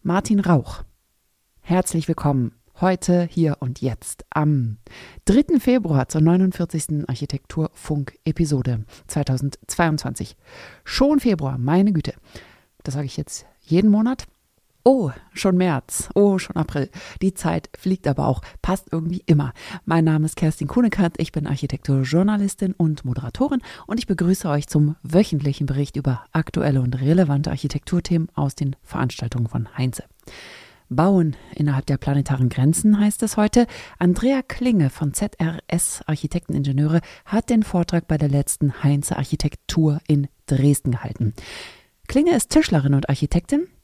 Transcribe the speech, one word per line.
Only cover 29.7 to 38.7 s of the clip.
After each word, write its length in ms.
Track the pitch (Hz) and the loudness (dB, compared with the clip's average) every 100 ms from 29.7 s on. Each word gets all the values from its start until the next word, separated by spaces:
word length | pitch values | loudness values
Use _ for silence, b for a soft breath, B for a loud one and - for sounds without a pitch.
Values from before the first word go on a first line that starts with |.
| - | -4
Heinze. 280 | 131 - - _ - B B B B B B | -4 -4 -16 _ -20 B B B B B B
Bauen 480 | 127 180 190 160 131 B | 0 4 4 2 -2 B
innerhalb 320 | - 147 135 - | -2 0 0 -2
der 100 | 139 | -2
planetaren 500 | - 143 135 135 127 | 0 0 0 0 0
Grenzen 500 | - 135 165 214 208 | 2 2 4 2 4
heißt 260 | 208 - | 2 0
es 120 | 226 | -2
heute. 320 | - 208 240 233 B B B | 0 4 4 2 B B B
Andrea 420 | 175 180 247 269 | 2 4 2 0
Klinge 480 | - - 247 214 139 | -4 -4 0 2 2
von 240 | - 147 | 0 -4
Z 220 | - 208 - | -2 -6 -2
R 220 | 165 165 - | -4 -4 -4
S 340 | 170 - - - | -4 -2 -6 -6
Architekteningenieure 920 | 156 147 175 - 143 139 135 151 165 B B | -4 -2 -6 -4 -4 0 0 2 0 B B
hat 240 | - 208 - | -4 -4 2
den 140 | 233 | 0
Vortrag 440 | 214 180 170 170 - | 2 -2 0 -2 -2
bei 100 | 156 | -2
der 120 | 147 | 2
letzten 540 | 143 - - 147 | 0 -2 -2 -2